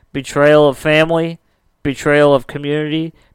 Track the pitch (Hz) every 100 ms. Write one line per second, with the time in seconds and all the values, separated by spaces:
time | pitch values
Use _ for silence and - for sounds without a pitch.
0 | _ 139 135 143 147 151 147 131 156 151
1 | 160 165 165 165 _ _ _ _ - 131
2 | 156 147 147 139 - 147 143 151 151 156
3 | 160 _ _